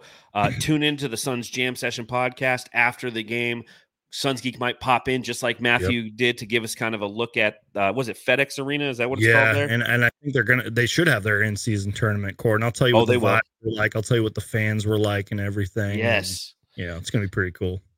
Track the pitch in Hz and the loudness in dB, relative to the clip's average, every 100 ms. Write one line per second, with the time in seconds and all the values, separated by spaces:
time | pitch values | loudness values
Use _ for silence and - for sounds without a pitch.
0 | - - _ 101 104 127 - 151 151 143 | -8 -20 _ 0 0 0 0 0 0 -2
1 | 139 113 139 123 110 127 127 123 123 117 | -4 -4 -4 -4 -6 -4 -4 -4 -6 -6
2 | 110 123 127 - 131 127 - 120 120 - | -4 -2 -2 -2 -2 -2 -2 0 0 0
3 | 127 113 107 120 120 117 117 - _ _ | -6 -6 -4 -4 -2 -4 -10 -20 _ _
4 | _ - 139 127 127 113 123 120 131 120 | _ -4 -2 -2 -4 -4 -4 -2 2 2
5 | - 131 117 120 123 117 120 120 92 120 | 2 -2 -4 -4 -4 0 2 2 2 -2
6 | 110 107 123 120 107 117 110 - 113 110 | -4 0 0 0 -2 -2 -2 -4 -4 -2
7 | 101 104 117 120 107 - _ 101 98 117 | -4 -4 -2 0 0 0 _ -2 0 0
8 | 120 95 - 127 139 - 135 143 143 120 | -4 -4 0 2 0 -4 -4 -4 -4 -2
9 | 120 131 113 113 113 110 107 117 113 120 | -2 2 6 8 6 4 2 0 2 2
10 | 120 - 147 135 110 127 113 113 120 - | 2 0 -2 0 2 2 0 0 0 2
11 | 175 117 104 104 107 101 - 104 98 - | 2 2 2 2 2 0 -2 -2 -2 0
12 | 110 104 98 - 117 107 117 - 127 117 | 0 0 -4 -2 0 2 0 0 4 6
13 | 117 123 107 110 - _ 113 110 107 113 | 6 4 4 2 0 _ -6 -2 0 0
14 | 104 120 110 104 - 110 107 107 104 107 | 2 2 2 -2 -4 -2 0 0 0 2
15 | 104 101 98 104 101 101 95 113 101 107 | 2 0 -4 -6 -4 -4 -4 -4 -4 -2
16 | 117 107 92 90 - - _ - 87 85 | 0 0 -2 -8 -12 -18 _ -12 -10 -10
17 | - 120 95 - 90 - 92 92 - | -4 -2 -2 -2 -4 -4 -4 -6 -10